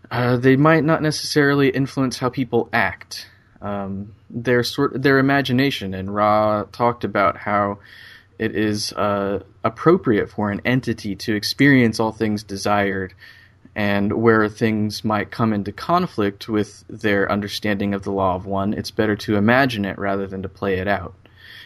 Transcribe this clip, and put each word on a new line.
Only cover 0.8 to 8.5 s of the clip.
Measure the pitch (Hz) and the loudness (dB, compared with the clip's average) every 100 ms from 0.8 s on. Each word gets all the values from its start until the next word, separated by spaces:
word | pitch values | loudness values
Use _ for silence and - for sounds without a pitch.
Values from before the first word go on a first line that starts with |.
not | 147 160 | 4 2
necessarily | 151 147 - 156 143 143 139 | 0 -4 -2 2 4 4 2
influence | 131 135 - 131 - | 2 -2 -2 -4 -2
how | 127 | -4
people | 139 123 117 - | -2 -2 -2 0
act. | 117 95 - - - - _ _ - | 0 0 -4 -14 -16 -18 _ _ -14
Um, | 95 101 98 98 104 - - | -8 -6 -6 -8 -10 -16 -12
their | 123 117 123 | -6 0 0
sort, | 117 - 143 131 | 0 -2 -2 0
their | 139 135 | 2 2
imagination, | 135 139 131 123 139 - 98 95 | 4 2 2 2 0 -2 -6 -6
and | 95 | -4
Ra | 104 107 107 107 104 - | 0 2 4 2 0 -4
talked | - 120 117 | 0 0 0
about | 101 101 95 - | -2 2 0 0
how | - 104 101 101 - - - - _ - | -2 0 0 -4 -12 -20 -20 -20 _ -6
it | 107 | -4